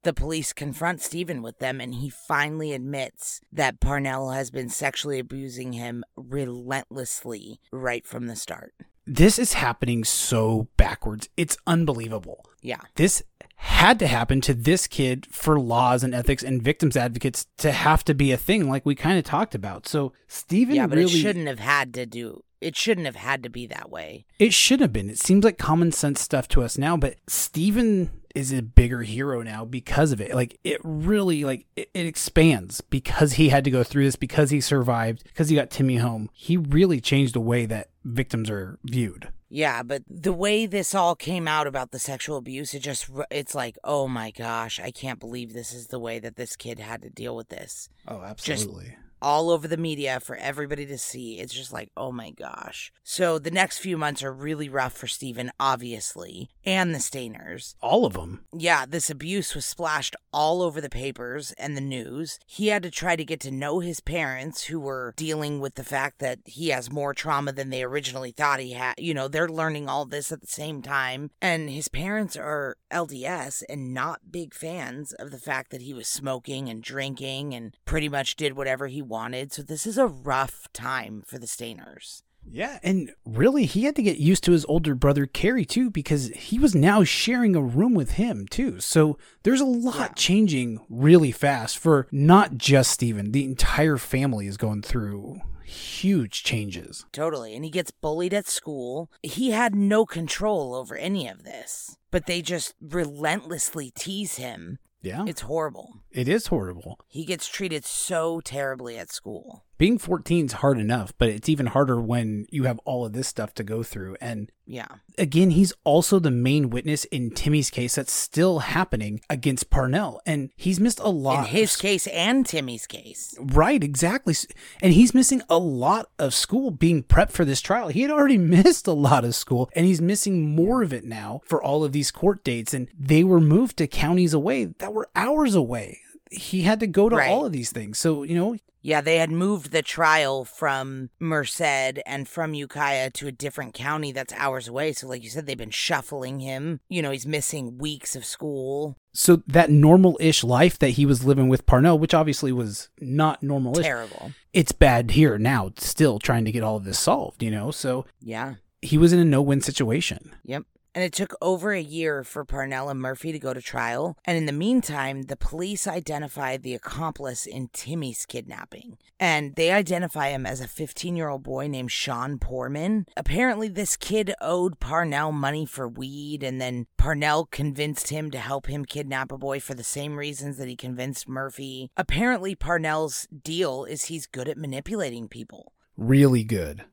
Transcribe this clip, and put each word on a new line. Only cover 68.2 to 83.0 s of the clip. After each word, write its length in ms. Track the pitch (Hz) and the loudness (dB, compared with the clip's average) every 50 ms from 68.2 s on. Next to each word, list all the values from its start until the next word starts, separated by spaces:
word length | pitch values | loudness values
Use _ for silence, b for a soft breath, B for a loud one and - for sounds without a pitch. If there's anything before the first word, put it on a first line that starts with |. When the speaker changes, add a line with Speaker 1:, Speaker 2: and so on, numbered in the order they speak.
| 131 123 | -12 -12
Speaker 1:
thought 280 | 117 - 151 147 139 131 | -6 -2 0 0 0 0
he 120 | 131 127 123 | -4 -10 -8
had. 220 | 120 127 127 - | -6 -6 -6 -6
You 160 | - - 170 160 | -6 -6 -4 -4
know, 140 | 139 135 | -4 -4
they're 220 | 139 143 156 170 170 | -4 -2 -2 -2 -2
learning 400 | 160 160 160 160 156 147 147 135 | -2 -4 -4 -4 -4 -6 -6 -6
all 160 | 135 143 147 | -6 -6 -6
this 260 | 127 139 147 143 - | -6 -8 -8 -8 -8
at 100 | 160 139 | -10 -12
the 60 | - | -10
same 340 | - - - 151 156 156 139 | -12 -12 -10 -8 -10 -10 -10
time. 500 | 120 135 143 139 131 127 127 135 147 147 _ _ | -8 -4 -2 -2 -2 -2 -4 -8 -10 -12 _ _
And 280 | - 185 170 160 156 147 | -2 -2 -2 -2 -4 -8
his 180 | 135 147 151 | -10 -10 -10
parents 480 | - - - 160 190 208 220 214 180 - | -8 -6 -6 -6 -4 -4 -4 -4 -4 -6
are 400 | - 104 147 151 147 139 131 - _ _ _ | -10 -8 -6 -6 -4 -6 -6 -8 _ _ _
L 160 | - 170 170 | -6 -4 -4
D 200 | 143 139 131 127 | -6 -8 -10 -8
S 380 | 139 180 170 131 139 135 - - | -8 -8 -6 -8 -8 -10 -12 -12
and 260 | - 143 143 131 127 127 | -10 -10 -10 -8 -8 -6
not 380 | 127 131 160 160 - _ - | -4 -4 -6 -6 -10 _ -12
big 220 | 156 175 170 135 - | -12 -12 -12 -12 -14
fans 600 | - - 160 170 180 135 123 123 139 147 - - | -14 -12 -10 -10 -10 -10 -10 -10 -12 -14 -14 -14
of 180 | - 123 143 | -16 -16 -16
the 80 | 139 127 | -16 -16
fact 320 | - 156 139 131 131 _ | -8 -6 -6 -6 -6 _
that 100 | - 131 | -16 -16
he 120 | 123 135 139 | -14 -14 -14
was 140 | 123 113 | -10 -8
smoking 600 | - - - 139 139 131 127 _ - 139 131 139 127 | -8 -8 -6 -4 -6 -6 -6 _ -10 -8 -8 -8 -8
and 120 | 113 113 113 | -10 -12 -12
drinking 720 | - 131 139 135 139 135 123 135 135 135 135 143 147 131 | -10 -8 -8 -8 -8 -8 -10 -10 -8 -8 -8 -8 -8 -10
and 220 | 120 117 110 - _ _ | -10 -12 -14 -16 _ _
pretty 220 | - - 160 147 151 | -4 -2 -2 -2 -2
much 260 | 143 139 135 - - | -4 -4 -4 -4 -6
did 200 | - 156 147 135 | -4 -4 -4 -4
whatever 320 | 135 139 135 131 131 139 | -4 -4 -4 -4 -4 -4
he 140 | 135 127 147 | -8 -8 -10
wanted. 500 | 143 123 110 110 113 120 127 127 135 139 | -10 -8 -8 -8 -8 -8 -8 -8 -8 -8
So 120 | - 151 143 | -10 -14 -10
this 220 | 143 160 151 - | -10 -8 -6 -6
is 100 | 220 214 | -4 0
a 100 | 240 269 | 2 2
rough 600 | 233 151 131 127 143 131 131 135 131 - - - - _ | 2 0 -6 -4 -2 0 0 0 -2 -6 -14 -20 -18 _
time 500 | - 117 123 131 131 113 107 107 107 98 | -10 -8 -4 -4 -4 -6 -8 -14 -16 -16
for 120 | - - | -16 -16
the 100 | 131 117 | -14 -10
Stainers. 760 | 110 - - 120 117 113 87 - - 69 - - - - - _ _ _ _ - | -12 -10 -10 -10 -12 -14 -16 -20 -20 -20 -20 -20 -20 -20 -20 _ _ _ _ -20
Speaker 2:
Yeah, 360 | - 110 127 196 262 285 - | -16 -8 -8 -8 -8 -8 -6
and 300 | - 180 190 190 | -2 0 0 0